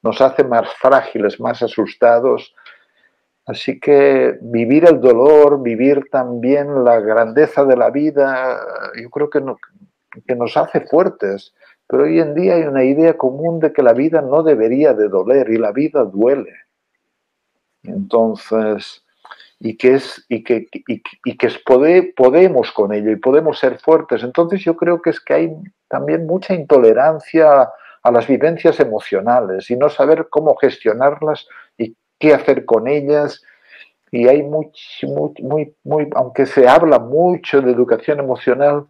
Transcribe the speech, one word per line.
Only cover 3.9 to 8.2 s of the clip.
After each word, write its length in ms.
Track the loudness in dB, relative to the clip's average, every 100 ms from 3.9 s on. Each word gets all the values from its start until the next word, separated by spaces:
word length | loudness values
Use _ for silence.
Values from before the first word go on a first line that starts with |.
| 4 4 2 0 -4
vivir 440 | -6 -4 0 4
el 160 | 4 4
dolor, 640 | 4 4 6 6 6 4
vivir 460 | -2 -2 0 0 -2
también 760 | -6 -4 -6 -2 -2 -2 0
la 160 | 2 2
grandeza 640 | 2 0 0 2 0 2
de 120 | 2 2
la 140 | 2
vida, 680 | 0 -2 0